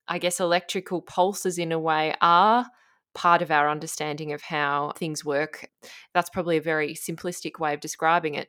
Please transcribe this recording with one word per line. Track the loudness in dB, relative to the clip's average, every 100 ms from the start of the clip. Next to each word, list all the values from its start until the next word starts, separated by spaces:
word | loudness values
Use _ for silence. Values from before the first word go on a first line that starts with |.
| -8
I | -2
guess, | -2 0
electrical | 2 2 0 -6 -4 -6
pulses | -4 0 2 0 -4 -2
in | -2
a | 0
way | 0 2 0 2
are | 4 6 6 4 0 _ _ _ _
part | -2 4 4
of | 4
our | 2 2
understanding | 0 -6 -6 -6 -6 -6
of | -8
how | -6 -2 0 0 -2 -4
things | -6 -6
work, | -2 -2 -2 -6 -18 _ -20 -20 -6
that's | -2 -2
probably | -2 0 0
a |
very | 0 -2 -2
simplistic | -6 -10 -8 -8 -8 -8 -4
way | -4
of | -4
describing | -6 -2 2 2 2
it, | -6